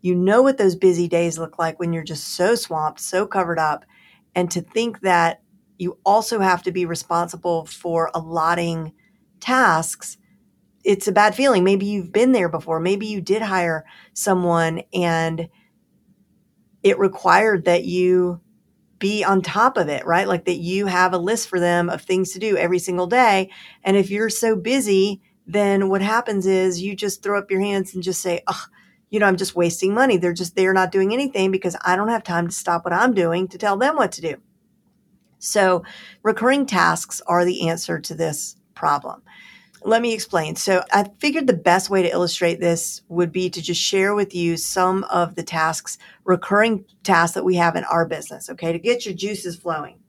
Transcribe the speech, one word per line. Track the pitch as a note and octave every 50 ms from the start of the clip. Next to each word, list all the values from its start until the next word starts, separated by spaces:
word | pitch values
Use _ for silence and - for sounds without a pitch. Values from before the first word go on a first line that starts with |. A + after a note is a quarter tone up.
you | - F3+ F3+
know | F3+ F3+ F#3+ G#3 A#3+ C4
what | C#4 C4+ C4+
those | G#3+ F#3+ F3
busy | F3+ - F#3 F3 E3+ F3
days | E3+ E3+ E3+ E3+ E3+ D#3+ D#3+
look | E3 D#3+ -
like | - E3 E3 D#3+ -
when | F3+ E3+ E3+
you're | E3 D#3
just | - E3 C#3 - - -
so | - F3+ G3 A#3
swamped, | A3+ - - E3 D#3 D#3 D#3 D3+ -
so | - - - F#3 G#3
covered | F#3+ - G3 F3+ E3+ E3+ D#3+
up. | D#3+ D#3 D3 - - _ _ _ _ _ _ _ _ _ _
And | F3+ F3+ F3
to | - F3
think | E3+ _ - A3+ A#3 A#3 A3 - -
that | F#3+ F3+ E3+ E3+ E3 D#3+ - _ _ _ _ _ _ _ _
you | F3+ F3 - _ _
also | F#3+ G3+ A3 G#3+ - A#3 A3
have | G3 F#3+ F#3 F3 -
to | F#3 E3+
be | F3+ F3+
responsible | E3 E3+ E3 - _ E3+ E3+ F3 F3 - F#3 - F3+ E3+ E3 D#3
for | - - - - F3 E3+ E3 E3 D#3+ -
allotting | E3+ E3 E3 E3 E3+ D#3+ E3 F3 E3+ E3+ E3+ E3 E3 D#3+ D#3+ - _ _ _ _ _ _ _ _ _
tasks, | - - B3+ C4 B3+ G3+ E3 D#3+ E3 - - - - - - _ _ _ _ _ _ _ _ _ _ _ _ _ _
it's | G3 G3+ G3 -
a | - F#3+
bad | G3+ G#3 G#3+ G#3
feeling. | - C4+ C#4 B3 F#3+ F3+
Maybe | F#3+ G3 G3 G3
you've | G3+ G#3 G3+ F3+ F3
been | - G#3 A#3 B3+ C4
there | A#3 F3+ E3+
before. | D#3+ D#3+ D#3 E3 D#3+ D#3+
Maybe | E3 F3+ G3 G#3 G#3+
you | G#3+ G#3+ G3+
did | F3 - G3 A3 A3+
hire | G3+ F#3+ F#3 F3 E3+ E3 D#3+ D#3 - - - - _ _
someone | - - G#3 F#3+ F#3 F3 F3 E3+ E3 E3 D#3+ E3 E3 - _ -
and | F#3 F3 E3+ E3 E3 E3 E3 E3 D#3+ E3+ E3+ _ _ _ _ _ _ _ _ _ _ _ _ _ _ _ _ _ _ _ _ _ _ _ _ _ _ -
it | G3 G3 -
required | G3 F#3+ F#3+ - - F#3 E3+ F#3 G#3+ A3 G#3 F3 D#3+
that | F3+ F3 F3 -
you | F3 F3 F3+ F3+ F3+ F3+ F3+ F3+ F3+ F3 E3+ _ _ _ _ _ _ _ _ _ _ _ _
be | - G3 G#3 G#3+ F#3
on | F3+ G3 F#3+
top | F#3 E3+ C#3+ G3+ A3+ C4 C4
of | A3+ F3 D3
it, | D3 - -
right? | - E3+ F3 G3
Like | G3 F#3 E3+ -
that | - F3+
you | - E3+ E3+ F#3 G3 G3+
have | G3 F3+ F3+ F#3 F#3 F#3
a | F3+
list | E3+ F#3+ A3+ A3+ - -
for | - F3+
them | F3 F3 F3 F3 F3 E3+
of | E3+ D#3+ -
things | - F#3 F#3 F#3+ F#3 -
to | F#3+
do | G3+ A3 G3+
every | - E3 F3 F3+ F3+
single | E3+ - F3+ F3 F3+
day. | F3 A3 B3 B3+ A3+ G3+ F#3+ F#3+ F#3+ - - - - - _ _
And | - G3
if | G3+ F#3+ F#3+
you're | G3 G#3 A3 A3
so | G#3+ - A#3 A3+ A3
busy, | G3 E3+ A3 B3+ C#4 A#3+ G#3 G3 F#3+ F#3+ G3+ G3+ G3 _ _ _ _ _
then | - E3+ G#3 G3+ G3+ G3 G3 G3 F#3+
what | F#3+ G3 F#3+
happens | G3+ A3 A#3 A#3+ A#3 G#3+ G3 F3+
is | F#3+ F#3+ F#3 F#3 F#3+ F3+ E3+ F#3
you | G3+ G3+
just | G3 G#3 G3+ F#3+ - -
throw | G3+ G3+ G3+
up | G3 G3+
your | G3 F#3+
hands | G3 G3+ G3+ G3 F#3+ G3 -
and | F#3 F3
just | F#3 F3+ -
say, | - F#3 F3 F3 - -
"Ugh, | F#3+ - - - _ _ _ _ _ _ _ _
you | - G#3+
know, | G#3
I'm | G3 F#3+
just | F3+ F#3+ F#3 -
wasting | F3 F3 E3+ E3+ - F#3+ F#3+ G3+
money. | A#3 C4 C4 A3
They're | F3 E3+ F3 F3
just, | F3 F3+ E3+ -
they're | - F#3+ F#3 F#3+
not | F#3+ F#3 F3+
doing | F#3 G3 F#3+ G3 A3
anything | B3+ C#4+ C4+ C4+ G#3 F#3+ F#3+ F#3+
because | F#3+ - F3+ F3 - -
I | F#3 F3+
don't | F#3 G#3 A3
have | A#3 A3 A3+
time | - F3 E3+ E3+ E3+
to | -
stop | - - - - - -
what | F3+ E3+
I'm | F3+ A3 C4 A#3+
doing | G3 F3 E3+ E3 F3+ F#3
to | F3+ - F3+
tell | - G#3 G3
them | G3 B3 C#4 D#4+
what | D4+ B3 F#3 -
to | -
do." | D#3 E3 C3+ - _ _ _ _ _ _ _ _ _ _ _ _ _ _ _ _ _ _ _ _
So | - - - G#3+ G3 F#3 F#3 F3 F#3 - - - - - - _ _
recurring | A3 G#3+ - A3 B3 C4+ C#4+ C#4
tasks | C4+ - F3+ E3+ E3+ E3 E3+ - - - - - -
are | F3 F3 F3
the | F3+ F3+ - - E3
answer | E3 E3 - - E3+ D#3+
to | D3 - E3
this | D#3 E3 D#3+ D3+ - - - - _ _ _ _
problem. | - - D3+ C#3+ C#3+ - - - - _ _ - - - - - - _ _ _ - -
Let | - A3 A3+ A#3
me | A#3+ A3+
explain. | G#3+ - - - E3+ D#3 D#3 D#3+
So | - - - - C4+ - -
I | - G3+ G3+ G3+ - _
figured | - D4 C#4+ D#4+ C#4+
the | B3 G#3+
best | E3 - F3 F3 F#3+ - -
way | G3+ F#3+ F3+
to | E3+
illustrate | - F3 F3+ E3+ - - F3+ E3+ E3+ E3
this | F3 F3 E3+ E3 - - - - _ _
would | E3+ E3+ F3 E3+
be | E3+ F#3 F3+ F3+
to | - F3 D#3
just | - F3 E3+
share | - - - F#3+ F#3+ G3 G#3
with | G#3 G3+ G3 -
you | F3 E3+ E3+ E3
some | D#3+ - - - F#3+ F#3 F#3 F#3+ G3 F#3+
of | - - F3 F3 E3+ F#3
the | - E3
tasks, | - - E3 D#3+ D#3+ E3 - - - - - - - - _ _
recurring | - F#3 F3+ - - G3 G#3 G#3+ A#3 A3 G3 - _ _ _ _
tasks | - F#3 E3+ E3+ E3+ -
that | - -
we | F#3 F#3
have | F3 E3+ E3+ E3
in | F3 E3+
our | D#3 E3 E3+ E3
business, | D3+ D#3+ D3+ C#3+ - D#3+ F3+ - -
okay, | - - E3+ E3 E3
to | E3
get | E3 A3+ A#3+ B3 A#3+
your | G#3+ F#3
juices | D#3+ F3 G#3 G#3+ F#3+ - F3+ E3
flowing. | - _ F3 D#3+ D#3 C#3+ A#2+ - _ _